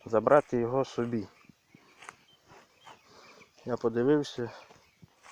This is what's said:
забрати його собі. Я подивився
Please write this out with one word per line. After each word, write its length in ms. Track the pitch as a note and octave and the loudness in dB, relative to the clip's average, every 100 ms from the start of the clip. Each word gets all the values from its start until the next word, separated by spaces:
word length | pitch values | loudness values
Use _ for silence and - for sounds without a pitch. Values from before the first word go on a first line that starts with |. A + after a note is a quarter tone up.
| - | -2
забрати 520 | A2+ A#2 D3 - B2 | 2 6 4 4 -2
його 280 | A#2 C3 B2+ | 0 -2 -2
собі. 420 | - A#2+ A#2 F#2+ _ - - _ - _ - - - _ _ _ - - _ - - _ - - - - _ - | -4 -4 -4 -6 _ -20 -20 _ -20 _ -20 -20 -20 _ _ _ -20 -20 _ -20 -20 _ -20 -20 -20 -20 _ -8
Я 120 | A#2 | -2
подивився 760 | A#2+ A2+ B2+ D3+ C#3+ - A#2 - - - _ _ - _ - | -2 0 2 2 0 -8 -10 -10 -20 -20 _ _ -20 _ -20